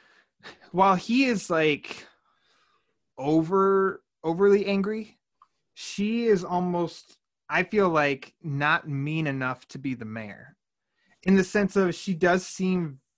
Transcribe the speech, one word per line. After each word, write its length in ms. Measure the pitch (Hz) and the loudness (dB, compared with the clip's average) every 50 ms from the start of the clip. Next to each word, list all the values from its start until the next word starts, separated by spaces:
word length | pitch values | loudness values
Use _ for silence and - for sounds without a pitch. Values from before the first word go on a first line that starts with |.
| _ _ _ _ _ _ _ _ - - - _ - _ | _ _ _ _ _ _ _ _ -20 -20 -20 _ -18 _
while 220 | - 175 196 196 190 | 0 4 4 4 4
he 300 | 180 - - 226 262 277 | 2 0 0 2 2 2
is, 220 | 254 233 190 - - | 2 0 -2 -2 -2
like, 560 | 175 160 156 156 147 135 - - - - - - _ _ _ _ _ _ _ _ _ _ _ _ _ _ _ _ _ _ _ _ _ - | 0 2 2 2 2 0 -4 -12 -16 -16 -16 -20 _ _ _ _ _ _ _ _ _ _ _ _ _ _ _ _ _ _ _ _ _ -6
over, 840 | 131 147 156 160 160 160 190 190 190 196 196 196 190 190 - - _ _ _ _ | -2 2 2 2 2 2 2 2 2 4 2 2 0 0 -4 -8 _ _ _ _
overly 440 | - 160 165 175 196 202 196 208 196 | -6 -4 0 2 4 4 4 4 2
angry. 520 | 196 196 196 190 208 214 220 214 - _ _ _ _ _ _ _ _ _ _ _ _ _ | 0 -2 -2 -2 -2 -4 -6 -10 -14 _ _ _ _ _ _ _ _ _ _ _ _ _
She 520 | - - - - - 202 214 226 233 233 | -16 -16 -10 -6 -4 -2 -2 -2 0 2
is 180 | 226 208 180 180 | 2 2 2 2
almost, 720 | 170 180 180 180 180 175 175 170 160 - - - _ _ _ _ _ _ _ _ - | -2 -2 -2 0 0 0 -2 -2 -4 -6 -12 -20 _ _ _ _ _ _ _ _ -2
I 140 | 147 170 180 | -2 -2 -2
feel 240 | - - 208 196 180 | 0 2 2 2 4
like, 460 | 165 151 147 143 139 131 - - _ _ | 4 2 2 2 0 -4 -8 -16 _ _
not 460 | - 160 139 139 147 151 160 170 - 160 | -8 -6 -4 -2 0 0 0 0 -2 -6
mean 380 | 139 139 139 147 156 160 156 | -6 -6 -4 -4 -2 -2 -2
enough 400 | 147 135 135 131 127 131 - - _ | -2 -4 -4 -4 -6 -6 -8 -12 _
to 100 | - 139 | -16 -10
be 160 | 135 139 127 | -8 -8 -8
the 100 | 120 117 | -8 -8
mayor, 520 | 110 107 113 110 104 92 - - - _ _ _ _ _ _ _ _ _ _ _ _ _ _ | -10 -10 -10 -12 -12 -16 -18 -20 -20 _ _ _ _ _ _ _ _ _ _ _ _ _ _
in 140 | - 185 196 | 2 4 4
the 80 | 190 180 | 4 4
sense 320 | - - 214 202 190 - | 2 0 0 0 2 2
of 180 | 202 190 180 160 | 0 0 0 -2
she 200 | - - 202 185 | -4 -6 -6 -2
does 320 | 156 180 180 180 185 185 | 2 2 2 2 2 0
seem 540 | - - - 190 185 185 180 170 151 135 131 _ _ _ | -6 -6 -4 -2 -2 0 -2 -2 -4 -8 -12 _ _ _